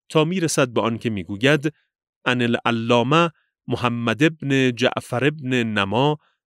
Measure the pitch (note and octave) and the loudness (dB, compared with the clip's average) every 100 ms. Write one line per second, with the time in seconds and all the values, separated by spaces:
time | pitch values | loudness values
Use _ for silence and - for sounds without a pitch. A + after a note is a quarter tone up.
0 | - D#3+ D#3 F#3 D#3+ - B2+ A2+ A2+ A2+ | -4 0 0 0 -2 0 0 0 -2 -2
1 | B2 G#2 E2+ G2 C3 D3+ D3+ - _ _ | -4 -4 -6 0 2 2 -2 -8 _ _
2 | _ _ C3 B2 A#2 A#2 A#2 A#2 A#2 A#2+ | _ _ -2 0 0 0 0 -2 2 2
3 | B2 D#3+ E3+ - _ _ - A#2+ A#2+ A#2+ | 4 2 2 -2 _ _ -8 -4 -2 -2
4 | A#2 G#2+ D#3+ D#3+ C#3 C3+ B2+ A#2 B2 - | -2 2 0 0 -2 2 2 0 -2 -2
5 | - A#2+ C#3 D#3 B2+ B2+ A2+ G#2 G2 A2 | -6 -2 -2 -2 -4 -2 0 0 0 2
6 | D3 D3 _ _ | 0 0 _ _